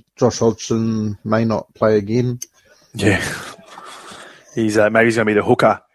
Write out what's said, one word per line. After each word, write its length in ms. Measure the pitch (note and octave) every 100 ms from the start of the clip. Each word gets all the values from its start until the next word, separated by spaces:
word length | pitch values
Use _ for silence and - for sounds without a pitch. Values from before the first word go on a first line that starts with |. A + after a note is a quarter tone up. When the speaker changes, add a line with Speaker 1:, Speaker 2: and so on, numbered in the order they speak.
| _ -
Speaker 1:
Josh 220 | B2 -
Hodgson 800 | A2+ A2 - A2+ A2+ A2 G#2+ G2+
may 200 | - A2
not 280 | A2+ G#2+ -
play 240 | - A2 G#2+
again. 420 | G2+ A#2+ B2 A#2+ - _ _ _ _
Speaker 2:
Yeah. 280 | - G2+ F2+ - - - - - - - - - - - - _
He's, 240 | A#2 A2 G#2+
uh, 100 | G#2+
maybe 180 | A2+ A#2
he's 100 | A2+
gonna 100 | G#2+
be 80 |
the 80 | G#2
hooker 400 | G2 B2 A2 G2 _